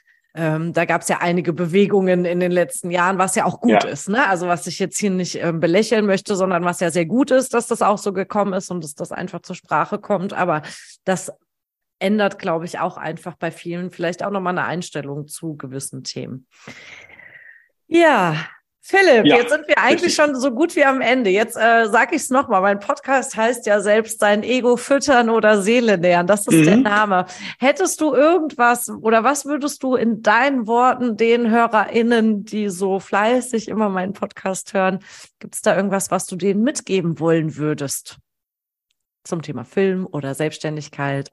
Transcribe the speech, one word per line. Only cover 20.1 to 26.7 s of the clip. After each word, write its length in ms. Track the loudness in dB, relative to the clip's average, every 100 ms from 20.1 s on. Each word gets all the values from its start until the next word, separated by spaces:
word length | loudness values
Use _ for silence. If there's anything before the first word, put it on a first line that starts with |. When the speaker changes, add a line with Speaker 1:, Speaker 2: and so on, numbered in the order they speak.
| 2
Speaker 1:
schon 180 | 0 2
so 160 | -2
gut 240 | 0 -2 2
wie 100 | 2
am 160 | 2
Ende. 280 | 2 2 2
Jetzt, 280 | 2 0 0
äh, 300 | 4 4 4
sag 240 | 2 2
ich's 160 | -2 0
nochmal, 300 | 0 2 2
mein 180 | 2 0
Podcast 560 | -2 -6 0 0 0 -2
heißt 320 | 0 0 0
ja 140 | 2
selbst 380 | 4 2 0 0
sein 220 | 2 2
Ego 360 | 0 0 2 0
füttern 520 | 2 0 4 4 4
oder 320 | 4 4 4
Seele 360 | 4 2 4 2
nähren. 280 | 4 4 4
Das 220 | 0 4
ist 180 | 6
der 120 | 6